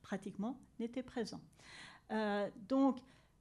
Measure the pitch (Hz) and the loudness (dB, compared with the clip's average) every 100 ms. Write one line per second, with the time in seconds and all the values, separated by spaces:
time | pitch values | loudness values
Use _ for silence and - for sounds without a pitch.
0 | - 190 202 - 220 277 - - 226 254 | -6 -6 -4 -4 -4 -6 -10 -6 -4 -4
1 | 254 247 202 - - - - - - - | -4 -4 -4 -6 -14 -20 -18 -16 -16 -16
2 | - 214 214 202 202 - 196 269 269 - | -4 0 2 2 0 -2 2 6 6 4
3 | - - - _ | -4 -20 -20 _